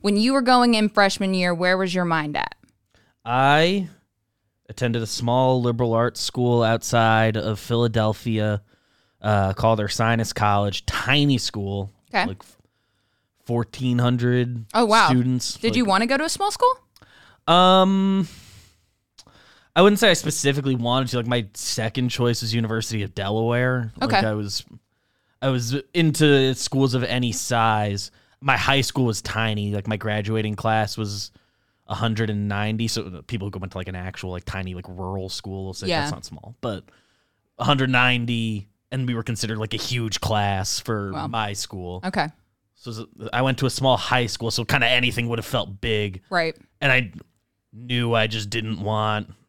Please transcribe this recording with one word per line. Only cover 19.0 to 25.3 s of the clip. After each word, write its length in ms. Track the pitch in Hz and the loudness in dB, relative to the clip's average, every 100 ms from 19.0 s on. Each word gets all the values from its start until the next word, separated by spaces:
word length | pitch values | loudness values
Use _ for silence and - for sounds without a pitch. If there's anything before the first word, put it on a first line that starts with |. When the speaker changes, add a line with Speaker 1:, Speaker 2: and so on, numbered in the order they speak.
| _ - - _ _ _ _ 160 | _ -20 -20 _ _ _ _ 6
Speaker 2:
I 60 | |
wouldn't 180 | 196 208 | 6 6
say 100 | 220 | 4
I 40 | |
specifically 640 | 170 151 - 139 139 135 127 | 4 0 0 0 2 0 0
wanted 340 | 117 127 127 | 2 0 0
to. 80 | 123 | -2
Like, 100 | 117 | 0
my 200 | 123 98 | -2 -2
second 560 | - - - 110 127 123 | -8 -6 -4 -4 -2 -2
choice 320 | - 120 117 | 0 0 0
was 120 | 113 | -2
University 500 | 117 113 113 110 113 | -2 0 -2 -4 -4
of 100 | 98 | -6
Delaware. 800 | - 98 107 117 120 127 127 113 - | -6 -2 0 0 0 0 0 -4 -4
Speaker 1:
Okay. 140 | 262 104 | 0 2
Speaker 2:
Like, 80 | 110 | 2
I 80 | |
was, 320 | 107 104 - - - _ _ _ _ _ | -2 -4 -8 -12 -20 _ _ _ _ _